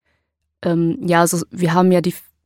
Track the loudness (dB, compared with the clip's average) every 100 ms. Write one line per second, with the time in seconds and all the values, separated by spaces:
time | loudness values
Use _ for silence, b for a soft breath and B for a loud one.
0 | _ _ _ _ _ _ -4 0 -2 -2
1 | 0 2 2 0 -6 -4 0 2 4 2
2 | 0 -8 -18 _